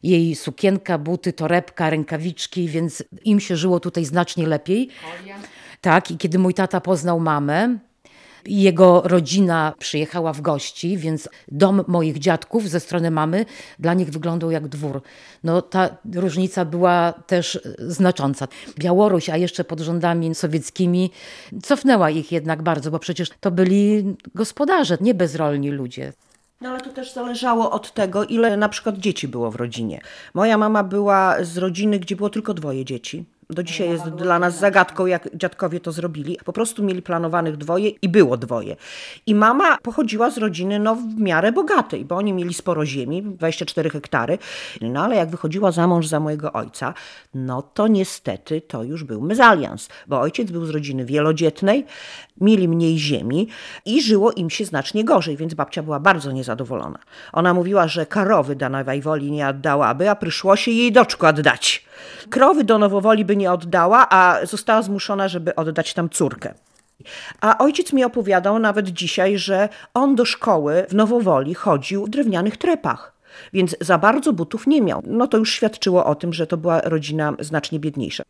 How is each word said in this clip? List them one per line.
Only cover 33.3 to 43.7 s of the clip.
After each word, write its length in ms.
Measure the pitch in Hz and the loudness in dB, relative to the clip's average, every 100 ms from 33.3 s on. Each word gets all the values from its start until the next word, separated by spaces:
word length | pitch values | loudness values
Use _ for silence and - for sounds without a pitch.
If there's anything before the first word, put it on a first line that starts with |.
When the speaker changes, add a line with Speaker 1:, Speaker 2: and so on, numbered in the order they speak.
| _ _ | _ _
Speaker 2:
Do 120 | 165 | -8
dzisiaj 240 | 170 - 180 | -8 -4 -2
Speaker 1:
Moja 60 | |
Speaker 2:
jest 120 | 170 | -2
Speaker 1:
mama 120 | 160 156 | -6 -6
była 80 | |
Speaker 2:
dla 140 | 180 170 | 0 2
nas 140 | 175 | 2
Speaker 1:
inaczej. 80 | 170 | 2
Speaker 2:
zagadką, 460 | 202 196 185 - 185 | 2 4 2 0 -2
jak 220 | 175 - 170 | -2 -4 -6
dziadkowie 440 | 175 - 180 170 | -8 -4 -6 -6
to 120 | 170 | -8
zrobili. 460 | 160 170 151 147 175 | -8 -8 -8 -10 -10
Po 80 | - | -8
prostu 320 | 175 226 - | -4 -4 -2
mieli 180 | 208 185 | -2 -2
planowanych 540 | 175 170 170 175 165 151 | -4 -4 -2 -2 -2 -6
dwoje 320 | 147 170 208 | -2 0 0
i 200 | 208 190 | -2 0
było 280 | 185 151 123 | 4 4 2
dwoje. 400 | 120 120 101 87 - - - - - | -4 -6 -6 -12 -16 -18 -18 -14 0
I 80 | |
mama 440 | 208 214 254 381 285 | 4 4 4 4 2
pochodziła 480 | - 226 240 214 240 | 0 -4 -2 0 0
z 80 | - | 0
rodziny, 400 | 214 160 185 208 | -4 -4 -4 0
no, 160 | 214 | 0
w 260 | 226 233 220 | -2 -4 -2
miarę 320 | 208 160 196 | 0 2 2
bogatej, 520 | 233 311 381 214 120 | 0 2 0 0 -6
bo 120 | 143 175 | -6 -4
oni 160 | 208 | -2
mieli 220 | 190 175 | -2 -4
sporo 320 | 175 - 165 151 | -6 -4 -2 -2
ziemi, 360 | 135 123 165 | -4 -6 -6
dwadzieścia 440 | 208 180 165 160 | -8 -4 -4 -4
cztery 240 | 165 | -6